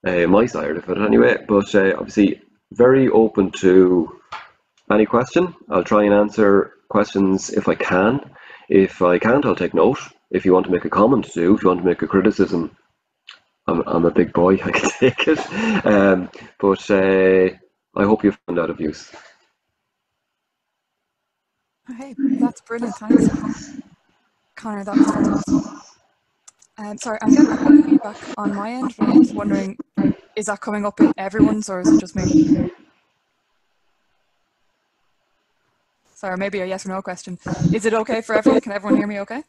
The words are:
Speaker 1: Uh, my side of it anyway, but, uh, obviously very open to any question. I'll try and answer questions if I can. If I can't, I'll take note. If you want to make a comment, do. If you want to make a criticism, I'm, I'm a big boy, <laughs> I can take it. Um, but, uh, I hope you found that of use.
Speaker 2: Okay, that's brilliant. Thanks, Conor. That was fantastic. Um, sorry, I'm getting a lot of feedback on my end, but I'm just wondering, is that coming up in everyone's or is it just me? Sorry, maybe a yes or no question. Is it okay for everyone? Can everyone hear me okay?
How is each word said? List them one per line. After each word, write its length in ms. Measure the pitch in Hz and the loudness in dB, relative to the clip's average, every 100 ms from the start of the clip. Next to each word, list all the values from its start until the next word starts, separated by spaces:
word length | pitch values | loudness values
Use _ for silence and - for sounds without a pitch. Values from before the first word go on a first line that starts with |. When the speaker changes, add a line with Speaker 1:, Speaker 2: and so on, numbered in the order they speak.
| 95 | -2
Speaker 1:
Uh, 220 | 90 85 | 0 4
my 180 | 101 120 | 4 2
side 300 | 80 73 82 | -2 -6 -8
of 140 | 87 | -6
it 80 | 87 | -4
anyway, 400 | 107 113 120 - - | 2 4 4 0 0
but, 260 | 101 101 104 | 0 2 0
uh, 180 | 95 - | 0 -2
obviously 440 | 104 110 98 - _ _ _ | -4 2 2 0 _ _ _
very 360 | - 123 135 131 | 2 4 4 4
open 420 | 110 110 - 95 | 4 2 2 -2
to 680 | - 95 92 90 90 78 - _ - - _ _ _ _ | 0 4 6 6 2 -2 -10 _ -20 -20 _ _ _ _
any 140 | 107 107 | 0 2
question. 480 | 117 127 165 180 - - | -2 0 -2 -2 -6 -4
I'll 140 | 90 | -4
try 200 | 87 107 | 0 2
and 100 | 104 | 4
answer 600 | 101 104 110 101 98 - _ _ | 2 2 2 4 4 0 _ _
questions 640 | 104 104 98 98 95 - | -2 -2 0 0 0 -2
if 160 | 104 95 | -4 -2
I 80 | 82 | -4
can. 440 | - 92 101 139 - - - - - | -2 0 2 0 -8 -20 -20 -20 0
If 340 | 95 95 - | 2 2 0
I 180 | 90 87 | 0 2
can't, 260 | 110 135 127 | 2 0 0
I'll 100 | 87 | -2
take 180 | 85 | -2
note. 260 | 85 95 143 - _ _ | 2 2 0 -10 _ _
If 120 | 92 95 | -2 2
you 80 | |
want 120 | 92 92 | 2 2
to 60 | |
make 140 | 90 82 | -4 -2
a 40 | |
comment, 420 | 92 110 131 - | 0 2 2 -2
do. 200 | 85 85 107 | -2 2 2
If 80 | |
you 60 | 95 | 2
want 120 | 87 | 0
to 40 | 90 | -2
make 160 | 85 | -2
a 60 | 82 | 0
criticism, 680 | 98 101 98 90 90 80 _ _ _ _ _ - - _ _ - | 2 0 0 -2 -2 -6 _ _ _ _ _ -20 -20 _ _ -6
I'm, 160 | 85 - | -4 -2
I'm 200 | 85 85 | 0 0
a 60 | |
big 220 | 87 87 | 0 -2
boy, 220 | - 90 98 | 0 2 2
<laughs> 80 | |
I 80 | - | -2
can 180 | - - | -4 -4
take 380 | - 127 - - | 0 -2 0 -2
it. 580 | 156 - 190 226 208 - | -2 -4 -6 -4 -2 0
Um, 420 | 101 98 92 90 - - _ | 2 2 0 -4 -14 -20 _
but, 300 | 98 95 - | -2 -2 0
uh, 600 | 98 95 95 92 95 92 92 _ _ _ - | 0 2 2 4 4 2 -4 _ _ _ -2
I 80 | |
hope 200 | 101 110 | 0 2
you 80 | 101 | 0
found 260 | - - 87 | -2 -8 -6
that 140 | 82 | -6
of 100 | 80 | -6
use. 300 | 78 76 - - - _ _ _ _ _ _ _ _ _ _ _ _ _ _ _ _ _ _ _ _ _ _ _ _ _ - | -8 -8 -18 -20 -20 _ _ _ _ _ _ _ _ _ _ _ _ _ _ _ _ _ _ _ _ _ _ _ _ _ -20
Speaker 2:
Okay, 240 | 240 277 269 | -18 -16 -6
that's 440 | 277 - 240 - | -4 0 -2 -4
brilliant. 340 | _ 233 233 - | _ -8 -8 -10
Thanks, 760 | 214 262 - - - - - - - _ _ _ _ _ _ - | 2 2 4 -2 -8 -10 -14 -20 -20 _ _ _ _ _ _ -16
Conor. 280 | 220 202 196 | -12 -10 -4
That 120 | 262 | 2
was 140 | - | 2
fantastic. 420 | - 302 294 - - - - - _ _ _ _ _ - _ _ - | 2 -2 -2 -2 -2 -2 -18 -20 _ _ _ _ _ -20 _ _ -18
Um, 180 | 208 208 | -16 -12
sorry, 220 | 247 214 | -10 -6
I'm 80 | - | -2
getting 180 | 269 - | 2 2
a 80 | - | 2
lot 160 | 285 | 6
of 120 | 294 - | 6 6
feedback 320 | 285 208 - - 262 | 0 0 -14 -14 -8
on 180 | 202 202 | -6 -6
my 160 | 214 | -8
end, 240 | 247 262 - | -8 -10 -4
but 120 | - | 2
I'm 120 | 320 | 4
just 140 | 247 208 | 4 -2
wondering, 420 | - 202 190 - - - 294 - _ - | -4 -4 -6 -12 -10 -4 -2 -4 _ -10
is 80 | 214 | -8
that 160 | 202 | -8
coming 240 | - 208 202 | -6 -6 -6
up 160 | - | 2
in 100 | 311 - | 2 2
everyone's 520 | 190 214 - 214 214 | -8 0 0 0 -6
or 120 | 370 | -4
is 80 | 311 | 2
it 100 | 311 | 2
just 160 | - 190 | 0 -6
me? 560 | 294 311 - - - - _ _ _ _ _ _ _ _ _ _ _ _ _ _ _ _ _ _ _ _ _ _ _ _ _ _ _ _ _ _ _ _ _ _ | 0 2 2 0 -2 -8 _ _ _ _ _ _ _ _ _ _ _ _ _ _ _ _ _ _ _ _ _ _ _ _ _ _ _ _ _ _ _ _ _ _
Sorry, 220 | 196 185 | -10 -6
maybe 240 | 196 196 | -6 -6
a 40 | 185 | -8
yes 200 | 190 196 | -8 -8
or 40 | |
no 120 | 190 | -10
question. 360 | 196 180 - 175 - - - | -10 -14 -14 -16 -10 -2 0
Is 120 | 208 214 | 0 0
it 80 | |
okay 280 | 220 220 226 | -2 -2 -6
for 120 | - | -2
everyone? 280 | 214 247 - | 0 2 2
Can 100 | 226 | -2
everyone 260 | 202 202 208 | -8 -2 -2
hear 100 | 208 | -2
me 120 | 208 | -8
okay? 240 | 202 247 | -10 -12